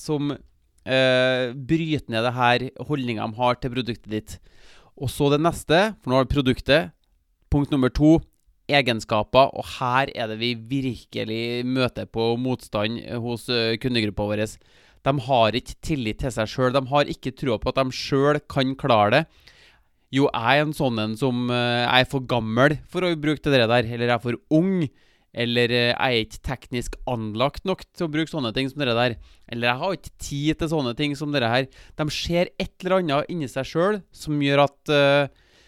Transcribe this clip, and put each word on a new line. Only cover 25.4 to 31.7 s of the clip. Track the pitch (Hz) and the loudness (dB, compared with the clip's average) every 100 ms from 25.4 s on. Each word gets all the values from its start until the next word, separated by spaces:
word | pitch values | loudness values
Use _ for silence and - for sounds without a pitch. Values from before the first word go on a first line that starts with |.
| 120 120 117 | -2 2 2
eh, | 120 120 | 2 0
jeg | - | 0
er | 135 120 110 | 0 0 -2
ikke | - | -6
teknisk | - 127 - 123 117 - - | -8 -8 -8 -8 -6 -8 -6
anlagt | 123 107 107 139 - 190 | -6 -4 -2 -2 -2 -6
nok | 185 - | -6 -8
til | - 170 | -8 -4
å | |
bruke | 151 156 | -4 -4
sånne | 165 120 | -4 -4
ting | 120 135 | -2 -4
som | 147 | -2
det | 135 117 | -2 0
der, | 123 113 - - - | 0 -2 -12 -20 -12
eller | 120 120 | -4 -2
jeg | 123 | 0
har | 180 175 | -2 -6
ikke | - - | -8 -14
tid | - 143 147 151 | -8 -4 -2 0
til | 165 | 0
sånne | 160 123 117 | -2 -2 -2
ting | 147 143 | -4 -4
som | 147 | -4
det | 147 | 0
her. | 113 123 135 | 2 0 -2